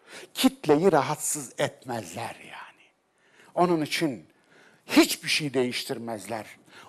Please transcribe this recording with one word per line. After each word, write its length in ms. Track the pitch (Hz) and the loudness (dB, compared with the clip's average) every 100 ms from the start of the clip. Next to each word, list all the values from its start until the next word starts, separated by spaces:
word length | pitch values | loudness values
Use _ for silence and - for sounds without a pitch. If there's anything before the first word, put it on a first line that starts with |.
| - - - | -20 -20 -12
Kitleyi 580 | - 262 - - 147 190 | 2 2 2 4 4 6
rahatsız 600 | 160 131 151 - 151 123 - | 4 2 -2 -4 -6 -6 -4
etmezler 800 | 147 - 123 117 92 95 113 - | -4 -4 -10 -8 -8 -10 -10 -12
yani. 440 | - - - - _ _ _ _ _ _ - | -16 -18 -18 -20 _ _ _ _ _ _ -6
Onun 260 | - 175 165 | 0 2 2
için 460 | 147 - 160 110 - _ _ - - _ - | 0 -2 -2 -2 -12 _ _ -20 -20 _ 0
hiçbir 420 | - 330 - 160 | 4 4 2 -2
şey 260 | - 147 | -2 0
değiştirmezler. 920 | 131 123 117 - 120 117 110 98 113 104 - _ - | 0 0 -2 -6 -8 -8 -10 -8 -10 -10 -18 _ -20